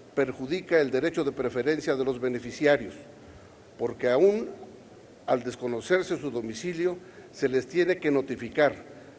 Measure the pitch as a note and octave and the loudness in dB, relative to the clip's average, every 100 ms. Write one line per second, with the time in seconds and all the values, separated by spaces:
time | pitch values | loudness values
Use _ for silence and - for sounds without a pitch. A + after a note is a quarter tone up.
0 | - - C3 A#2+ C3 F3+ F3+ E3 C#3 C3 | -8 -2 -2 -2 -4 -4 2 4 4 2
1 | D#3+ E3 C#3+ C#3 B2 B2 B2 D#3 D#3+ C3+ | 0 0 -2 0 -2 0 0 0 0 0
2 | C3 B2 B2+ B2 A#2+ - D3 C#3+ - - | 0 0 -2 -2 -6 0 4 4 0 -12
3 | - - - - - - - - A#2+ B2 | -18 -20 -20 -20 -20 -20 -18 -6 -6 -2
4 | B2 B2+ F#3+ G#3+ A#3 - - - - - | 2 6 6 4 -2 -10 -16 -20 -20 -20
5 | - - - C3 A#2+ A2+ B2 A#2+ - F#3 | -20 -10 -2 0 0 -6 -6 -4 0 0
6 | F3 D#3 C#3 A#2+ A2+ A2+ F3 E3 F3+ F3+ | 0 -4 -4 -6 -6 -6 -6 -2 -2 -4
7 | - - - - C3+ B2+ - E3+ F3 F3+ | -12 -20 -20 -4 0 0 0 0 2 2
8 | D3+ C#3 C3+ A2+ A#2 - C#3+ - - - | 2 2 0 -4 -4 2 2 2 -12 -20
9 | - | -20